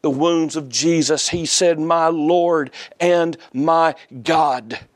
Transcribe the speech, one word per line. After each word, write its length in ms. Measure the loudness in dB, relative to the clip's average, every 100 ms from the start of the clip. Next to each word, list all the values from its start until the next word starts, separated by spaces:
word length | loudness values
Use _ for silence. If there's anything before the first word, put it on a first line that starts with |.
the 80 | -2
wounds 460 | 0 0 0 -2 -6
of 120 | -6
Jesus, 600 | -2 0 0 0 -2 -2
he 160 | -4 -2
said, 320 | 2 2 0
"My 300 | 0 0 2
Lord 640 | 0 2 2 2 0 -4 -10 -20 -2
and 380 | 2 2 0 -4 -10
my 400 | -2 2 2 2 -2 -16 -10
God." 560 | -2 0 2 -2 -8 -14 -14